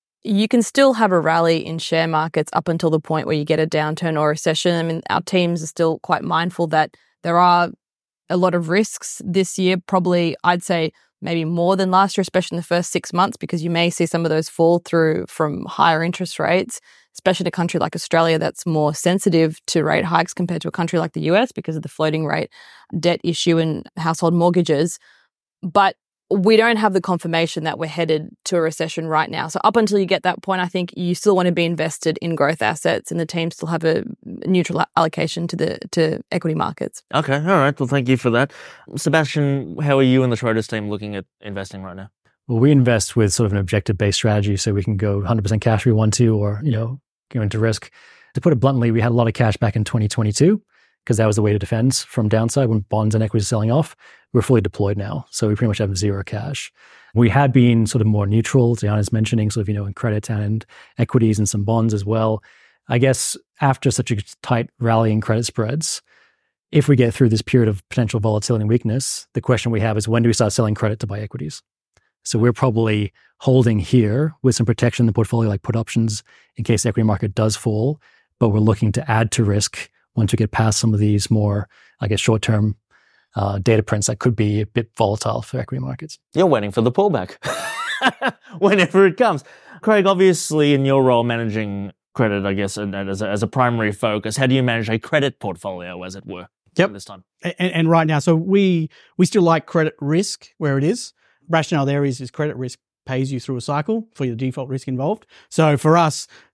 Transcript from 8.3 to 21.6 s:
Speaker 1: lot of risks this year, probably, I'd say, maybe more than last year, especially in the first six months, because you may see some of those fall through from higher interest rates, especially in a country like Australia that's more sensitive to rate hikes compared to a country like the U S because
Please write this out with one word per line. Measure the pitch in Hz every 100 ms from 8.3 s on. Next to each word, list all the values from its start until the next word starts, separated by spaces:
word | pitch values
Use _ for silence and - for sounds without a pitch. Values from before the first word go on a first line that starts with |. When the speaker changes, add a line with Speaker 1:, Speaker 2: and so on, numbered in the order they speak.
| 180
Speaker 1:
lot | 180 175
of | 160
risks | 190 214 - - -
this | - 180 185 -
year, | 185 185 -
probably, | 190 180 175 170 -
I'd | 175 180
say, | - 170 160 - _ -
maybe | 165 170 160
more | 170 175 190
than | 185
last | 185 196 -
year, |
especially | 185 185 - 170
in |
the | -
first | 175 175
six | - -
months, | 175 202 -
because | - 170
you | 170
may | 170 170
see | - 170
some | 165 165
of |
those | 156 160
fall | - 165 175
through | - 170 160 160 -
from | - 151 - -
higher | - 170 160
interest | 170 170 180 -
rates, | - 185 - - _ _ _
especially | - 185 180
in | 170
a |
country | 180 170 170
like | - 170
Australia | - 165 165 160
that's | 160 - 175
more | 156 151 151
sensitive | 175 190 196 165 160 - -
to | 165
rate | 151 160 160
hikes | 170 170
compared | - 180 165
to | 165
a |
country | - 165 170
like | 165
the | 160
U | 156 190
S | 254
because | -